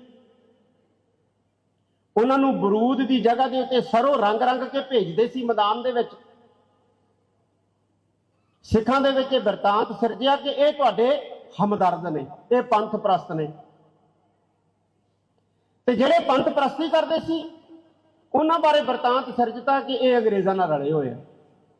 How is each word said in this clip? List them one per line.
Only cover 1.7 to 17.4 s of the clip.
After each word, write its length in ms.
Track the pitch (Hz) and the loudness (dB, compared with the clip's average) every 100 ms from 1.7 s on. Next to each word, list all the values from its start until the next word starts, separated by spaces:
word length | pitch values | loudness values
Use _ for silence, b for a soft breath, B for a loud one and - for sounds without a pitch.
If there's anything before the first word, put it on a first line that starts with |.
| _ _ _ _ - | _ _ _ _ 0
ਉਹਨਾਂ 220 | 240 269 | 2 2
ਨੂੰ 220 | 269 196 | 2 0
ਬਰੂਦ 420 | 196 214 240 262 | 0 2 0 0
ਦੀ 180 | 262 262 | 0 0
ਜਗ੍ਹਾ 280 | 214 233 262 | 2 2 0
ਦੇ 120 | 254 | -2
ਉੱਤੇ 200 | 247 254 | -2 -2
ਸਰੋਂ 340 | - 226 269 277 | 0 0 2 2
ਰੰਗ 240 | 208 220 | 0 0
ਰੰਗ 200 | 254 254 | 0 -2
ਕੇ 180 | 254 269 | -4 -6
ਭੇਜਦੇ 480 | 269 254 170 165 240 | -2 -2 -2 0 -2
ਸੀ 160 | 262 | -2
ਮੈਦਾਨ 380 | 233 214 208 233 | -4 0 0 0
ਦੇ 100 | 247 | -2
ਵਿੱਚ। 240 | 240 226 - - _ _ _ _ _ _ _ _ _ _ _ _ _ _ _ _ _ _ _ _ _ _ _ | -2 -4 -10 -20 _ _ _ _ _ _ _ _ _ _ _ _ _ _ _ _ _ _ _ _ _ _ _
ਸਿੱਖਾਂ 380 | - 214 220 269 | 0 0 2 2
ਦੇ 100 | 269 | 2
ਵਿੱਚ 220 | 262 262 | 0 0
ਇਹ 80 | 262 | 0
ਬਿਰਤਾਂਤ 520 | 208 190 202 208 - | 0 0 0 0 -2
ਸਿਰਜਿਆ 440 | 208 226 202 262 277 | -2 -4 -2 0 0
ਕਿ 120 | 277 | -2
ਇਹ 240 | 262 285 | 2 2
ਤੁਹਾਡੇ 380 | 294 262 202 240 294 - - - - | 2 0 2 2 0 -4 -18 -16 -4
ਹਮਦਰਦ 420 | 202 202 180 170 175 | -2 2 0 0 -4
ਨੇ, 200 | 156 131 - - | -6 -8 -14 0
ਇਹ 100 | 247 | 0
ਪੰਥ 320 | 240 220 214 214 | 2 0 0 -2
ਪ੍ਰਸਤ 360 | 202 180 - | 0 0 -2
ਨੇ। 140 | 160 151 - - _ _ _ _ _ _ _ _ _ _ _ _ _ _ _ _ _ _ _ _ _ - | -6 -6 -10 -20 _ _ _ _ _ _ _ _ _ _ _ _ _ _ _ _ _ _ _ _ _ -2
ਤੇ 80 | 226 | 0
ਜਿਹੜੇ 220 | 269 339 | 2 2
ਪੰਥ 300 | - 262 302 | 2 0 0
ਪ੍ਰਸਤੀ 400 | 294 277 - 320 | 0 -2 -2 0
ਕਰਦੇ 300 | 320 311 320 | 0 0 -2
ਸੀ, 300 | - 330 | -2 -6